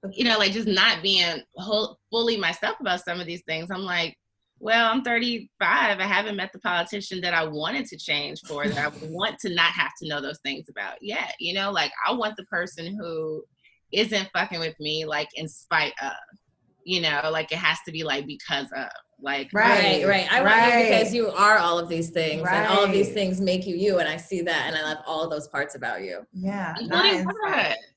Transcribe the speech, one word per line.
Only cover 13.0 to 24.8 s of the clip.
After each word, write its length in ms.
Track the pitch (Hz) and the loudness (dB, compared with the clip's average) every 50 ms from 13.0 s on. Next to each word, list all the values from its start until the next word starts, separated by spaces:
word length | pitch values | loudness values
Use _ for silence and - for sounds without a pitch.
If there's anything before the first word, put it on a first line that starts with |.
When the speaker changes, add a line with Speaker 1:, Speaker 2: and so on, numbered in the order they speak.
| 180 170 165 160 160 156 156 156 - _ _ _ _ _ _ _ _ _ | -8 -8 -6 -6 -6 -6 -8 -10 -10 _ _ _ _ _ _ _ _ _
Speaker 1:
isn't 380 | - 190 220 220 214 202 190 196 _ | 0 0 0 2 0 -2 -2 -2 _
fucking 260 | 175 185 196 185 170 | -2 -2 -2 -2 -6
with 180 | 165 160 156 _ | -6 -6 -6 _
me, 260 | 151 151 156 156 160 | -6 -4 -4 -4 -4
like, 240 | 156 151 147 156 - - | -4 -2 -4 -4 -4 -8
in 120 | - 160 156 | -10 -10 -10
spite 460 | - - - _ 170 156 151 143 - - 123 | -12 -14 -8 _ 0 2 2 0 -4 -6 -8
of, 80 | 139 95 - - _ _ - _ _ _ _ _ _ _ _ _ | -8 -8 -10 -14 _ _ -20 _ _ _ _ _ _ _ _ _
you 160 | 170 185 180 | -4 -2 0
know, 280 | 170 156 147 143 147 160 | 0 0 0 0 0 0
like, 200 | 160 160 160 156 160 | -2 -2 -4 -4 -6
it 40 | 170 | -2
has 200 | 170 156 160 - - | 0 0 0 0 -6
to 60 | - | -10
be, 120 | 160 160 160 | -10 -8 -4
like, 220 | 156 139 139 143 131 | -4 -4 -4 -4 -8
because 380 | 147 139 - - 151 139 139 123 - | -12 -12 -8 -6 -4 -4 -4 -6 -8
of, 120 | 135 131 107 - - _ _ _ _ | -8 -8 -8 -10 -16 _ _ _ _
like, 260 | - 139 - 139 135 - - | -6 -4 -4 -4 -6 -2 0
Speaker 2:
Right. 520 | 202 220 240 233 202 202 196 190 180 - | 4 6 6 6 6 6 4 4 4 4
Speaker 3:
Right, 20 | 190 | 4
right. 260 | 202 190 180 151 208 | 4 4 4 4 2
I 80 | 240 | 4
want 140 | 185 202 214 | 6 6 8
you 60 | 226 233 240 240 | 8 8 8 8
Speaker 2:
Right. 160 | 233 226 220 | 6 6 6
Speaker 3:
because 240 | 214 226 220 202 196 | 6 6 4 4 2
you 160 | 240 226 208 | 0 0 0
are 280 | - 175 196 208 214 214 | 2 4 6 8 8 8
all 220 | 175 175 170 170 | 6 4 2 0
of 80 | 170 170 | 0 -2
these 220 | 170 165 165 165 | -2 -2 -2 -2
things, 360 | - 175 160 156 151 156 160 180 | 0 0 0 0 0 0 0 2
and 160 | 185 202 214 214 | 2 2 4 4
all 160 | 190 202 202 | 4 4 4
of 80 | 196 | 6
these 140 | 190 196 202 - | 4 4 2 2
Speaker 2:
Right. 60 | - | 2
Speaker 3:
things 240 | 214 196 185 185 185 | -2 0 0 0 0
make 260 | 196 185 180 185 185 | 2 2 2 0 0
you 100 | 202 175 170 | -4 -2 0
you, 220 | 190 208 196 180 | 2 2 4 4
and 100 | 165 151 | 2 0
I 80 | 156 165 | -2 -4
see 240 | 165 - 202 180 | -6 -6 -6 -4
that, 260 | 170 175 165 156 123 139 | -2 0 0 0 0 0
and 80 | 160 | -2
I 60 | 156 | -2